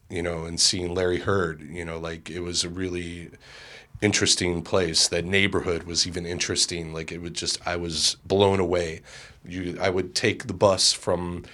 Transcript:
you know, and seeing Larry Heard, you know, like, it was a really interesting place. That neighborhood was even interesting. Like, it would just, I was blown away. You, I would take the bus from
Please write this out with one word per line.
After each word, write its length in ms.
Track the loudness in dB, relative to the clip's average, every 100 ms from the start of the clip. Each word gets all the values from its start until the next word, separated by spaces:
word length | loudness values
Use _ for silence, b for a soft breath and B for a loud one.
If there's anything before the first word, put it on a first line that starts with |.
| -8
you 120 | -4
know, 220 | -2 -4
and 160 | -4 0
seeing 340 | 2 2 -2
Larry 260 | 0 2 2
Heard, 420 | 2 2 0 -4
you 200 | -10 -10
know, 160 | -8 -8
like, 300 | -8 -10 -10
it 120 | -8
was 240 | -4 -4
a 40 | -4
really 640 | -4 -4 -4 -8 -10 -14 -18 B B B B B 0
interesting 580 | 2 4 4 4 2 0
place. 480 | 2 2 4 2 2
That 160 | 2
neighborhood 600 | 2 4 4 2 0 -2
was 220 | -2 -2 -2
even 200 | -2 -4
interesting. 680 | -4 -2 0 0 -2 -6
Like, 180 | -8 -8
it 120 | -8
would 100 | -8
just, 340 | -6 -4 -4 -2
I 100 | -2
was 420 | -2 0 0 0 0
blown 340 | 4 6 6
away. 400 | 4 2 0 -6 B B B B
You, 360 | -12 -8 -6 -2
I 80 | 0
would 260 | 2 0
take 340 | 0 0 0 -4
the 40 |
bus 400 | 4 4 6 4
from 540 | 2 0 0 -2 -6 B